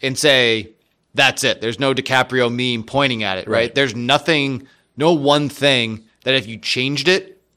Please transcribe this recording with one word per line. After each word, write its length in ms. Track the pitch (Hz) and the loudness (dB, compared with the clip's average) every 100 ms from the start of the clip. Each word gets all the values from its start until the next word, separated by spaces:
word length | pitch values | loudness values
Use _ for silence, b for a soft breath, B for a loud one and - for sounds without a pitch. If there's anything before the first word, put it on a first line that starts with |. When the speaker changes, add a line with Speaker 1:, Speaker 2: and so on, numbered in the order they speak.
Speaker 1:
and 160 | 135 131 | -6 0
say, 540 | 151 135 120 110 98 _ _ _ _ | 2 4 4 0 -4 _ _ _ _
"That's 300 | - 135 - | 0 2 2
it." 180 | 131 - | -2 -2
There's 180 | 110 117 | -4 -2
no 140 | 135 | -2
DiCaprio 560 | 131 131 131 127 127 120 | -2 0 0 2 0 0
meme 360 | 120 127 120 110 | 0 -2 -4 -4
pointing 360 | 135 139 113 | 0 0 0
at 140 | 104 95 | -4 -6
it, 100 | 104 | -2
right? 60 | 110 | 0
Speaker 2:
Right. 120 | 117 135 | 0 0
Speaker 1:
There's 200 | 139 110 | -2 -2
nothing, 680 | 120 143 170 156 139 127 - B B B | 0 0 2 0 0 -4 -10 B B B
no 160 | 156 | 2
one 360 | 165 143 147 147 | 2 4 2 0
thing 560 | - 139 127 113 110 - b | 0 2 2 0 -6 -14 b
that 100 | 127 | -2
if 140 | 131 107 | -2 -2
you 100 | 110 | -8
changed 500 | - 127 131 143 143 | -6 -4 -2 -2 0
it, 340 | 190 - - _ | 0 -2 -18 _